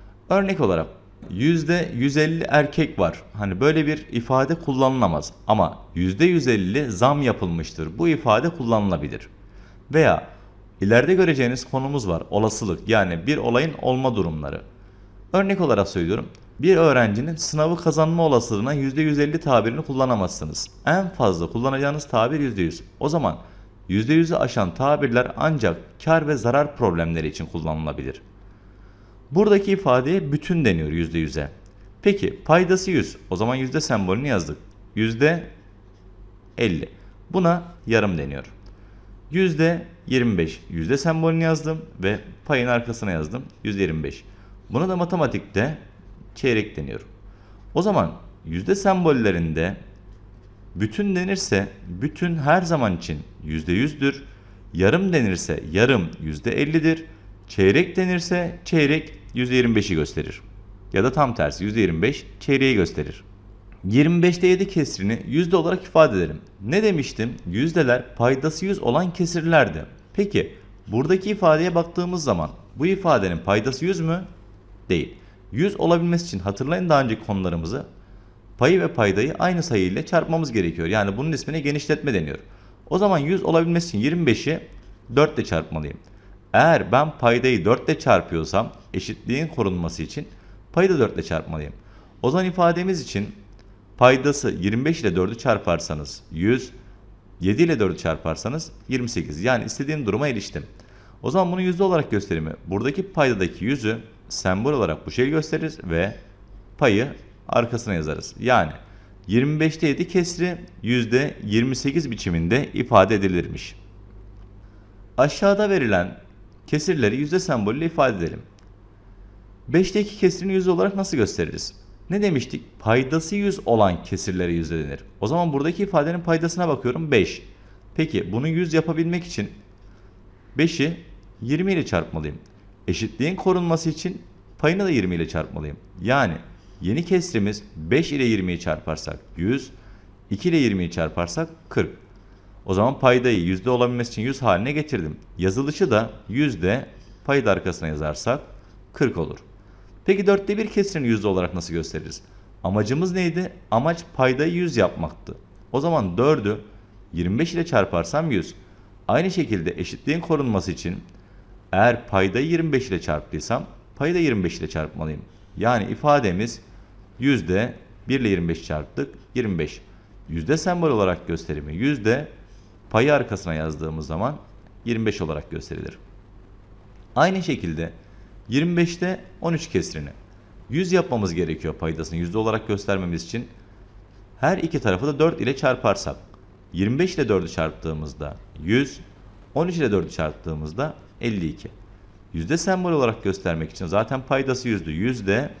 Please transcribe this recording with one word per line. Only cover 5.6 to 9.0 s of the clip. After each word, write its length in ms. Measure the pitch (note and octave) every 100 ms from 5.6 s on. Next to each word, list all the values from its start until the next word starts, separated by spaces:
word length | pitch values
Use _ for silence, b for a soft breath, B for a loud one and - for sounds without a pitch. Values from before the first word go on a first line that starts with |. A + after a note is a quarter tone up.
| E2 - - E2+
yüzde 300 | F#2 G2+ F3
yüz 220 | E3+ B2+
elli 440 | A2 F#2 B2+ C3
zam 300 | F#2 B2 D3
yapılmıştır. 760 | B2+ G#2 F#2 E2 D#2+ - D#2 E2
Bu 100 | -
ifade 420 | - A#2 G#2+ E3
kullanılabilir. 800 | E3 A#2 A2 G2+ E2